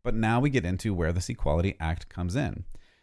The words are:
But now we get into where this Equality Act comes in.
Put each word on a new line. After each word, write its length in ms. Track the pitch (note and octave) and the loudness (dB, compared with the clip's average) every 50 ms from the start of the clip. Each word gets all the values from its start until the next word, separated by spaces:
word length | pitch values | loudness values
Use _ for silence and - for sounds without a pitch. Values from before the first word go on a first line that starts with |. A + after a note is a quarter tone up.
| - | -2
But 120 | A#2+ A2 | 0 0
now 260 | A2 A2 A2 A#2 B2 | 2 2 2 4 4
we 80 | C#3 D3 | 4 4
get 160 | C3+ B2 D#2+ | 2 2 2
into 300 | F2 F#2 F2+ - A2+ G2 | 0 -2 -2 0 0 0
where 180 | E2+ E2 D#2+ E2+ | 2 2 2 0
this 160 | F2 - - | 0 -2 -4
Equality 480 | - - - D2+ D2+ E2+ F2 G2 - - | -4 -2 0 2 2 4 2 2 0 -2
Act 300 | D#2+ D#2+ E2 - - - | -2 -4 -4 -4 -6 -10
comes 260 | - F2 F2+ F2+ F2 | -8 -6 -4 -2 -2
in. 300 | C3+ C#3+ - G#1 - F2+ - - - - - _ _ | -2 -2 -2 -4 -8 -10 -10 -12 -14 -14 -20 _ _